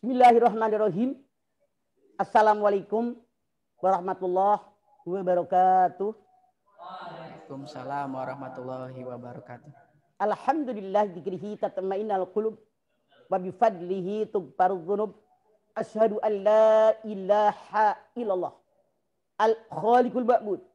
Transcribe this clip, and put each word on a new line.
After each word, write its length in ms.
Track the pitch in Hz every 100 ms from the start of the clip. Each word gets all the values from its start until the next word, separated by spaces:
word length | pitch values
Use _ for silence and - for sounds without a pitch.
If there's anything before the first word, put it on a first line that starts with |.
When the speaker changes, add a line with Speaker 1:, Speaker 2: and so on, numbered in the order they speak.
Speaker 1:
Bismillahirrahmanirrahim. 1120 | 220 247 247 233 233 214 220 208 214 170 247 277 _ _ _ _ _ _ _ _ _ _
Assalamualaikum 1040 | 208 226 214 208 208 202 170 214 240 240 _ _ _ _ _ _
warahmatullahi 880 | 185 190 180 185 185 180 196 208 - _ _ _ -
wabarakatuh. 1040 | 190 185 180 170 185 185 185 180 175 202
Speaker 2:
Waalaikumsalam 2000 | 220 _ _ _ _ _ _ - 185 175 165 - - - 135 135 131 127 143 139
warahmatullahi 880 | 131 131 135 131 127 127 131 131 127
wabarakatuh. 720 | 123 123 120 113 - 120 - - _ _ _ _
Speaker 1:
Alhamdulillah 880 | 202 202 - 320 262 220 190 196 208
dzikrihi 560 | 175 170 180 202 208
tatma'innal 640 | 202 - 190 190 214 196 185
qulub 240 | 196 220 214 _ _ _ _ _ _ _
wa 80 | 185
bi 160 | 185
fadlihi 720 | - 226 185 175 190 180 214 214
tughfarudz 560 | 208 160 _ 185 190 165
dzunub. 240 | 202 214 175 _ _ _ _ _ -
Asyhadu 400 | - 214 220 - 220
an 240 | 208 196
la 480 | 220 220 220 220 220 220
ilaha 880 | 202 190 208 214 202 - 208 214 - _ -
illallah 400 | 226 185 165 - _ _ _ _ _ _ _ _
al 160 | 220 220 -
khaliqul 560 | - 202 240 247 - 233
ma'bud 400 | 233 214 185 -